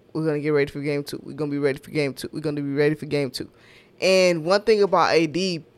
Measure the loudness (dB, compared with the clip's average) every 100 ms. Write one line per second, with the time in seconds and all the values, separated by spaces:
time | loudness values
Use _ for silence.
0 | _ -4 -2 -2 0 0 0 -4 -4 -4
1 | -6 -10 -12 -8 -6 -2 -2 -2 -6 -4
2 | -4 -4 -10 -8 -6 -4 -4 0 2 0
3 | -2 -4 -4 -6 -12 _ -20 -20 _ -2
4 | 2 4 4 2 2 2 4 4 4 4
5 | 4 4 2 0 -2 -4 -10